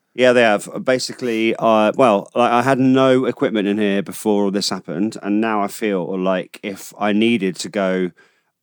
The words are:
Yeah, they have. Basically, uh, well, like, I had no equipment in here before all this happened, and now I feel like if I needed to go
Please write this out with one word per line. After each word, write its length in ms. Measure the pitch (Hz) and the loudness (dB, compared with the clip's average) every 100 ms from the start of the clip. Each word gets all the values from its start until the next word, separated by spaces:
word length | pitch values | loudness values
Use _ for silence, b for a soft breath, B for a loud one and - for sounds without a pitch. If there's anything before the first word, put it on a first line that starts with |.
| _ - | _ 2
Yeah, 180 | 127 | 4
they 80 | 123 | 6
have. 420 | 113 101 - - | 4 2 -2 -6
Basically, 720 | 131 127 - - 123 110 113 - | -2 -2 -4 -8 -4 -2 -2 0
uh, 320 | 113 110 107 - | 2 4 2 4
well, 360 | 127 101 - | 4 4 0
like, 180 | 120 120 | 0 2
I 120 | 120 | 2
had 160 | 131 131 | 2 2
no 460 | 131 131 131 131 123 | 4 4 4 4 0
equipment 420 | 120 123 107 98 | -2 -2 0 0
in 100 | 104 | 0
here 240 | 104 98 | 0 0
before 440 | 87 - 110 101 101 | -4 -4 -2 0 0
all 40 | |
this 220 | 98 - | -2 -4
happened, 440 | 98 - 82 107 - | -6 -8 -4 -4 -4
and 180 | 101 104 | -4 -2
now 220 | 113 107 | 0 -2
I 60 | 101 | -4
feel 520 | - 110 95 82 95 | -4 -4 -2 -4 -4
like 400 | 92 92 - - | -2 -2 -6 -12
if 280 | 107 95 - - | -12 -12 -16 -6
I 160 | 104 | -2
needed 420 | 104 117 117 95 80 | 0 2 0 -2 -6
to 120 | 92 | -8
go 400 | 101 95 92 90 - b b b _ | -4 -2 -2 -4 -8 b b b _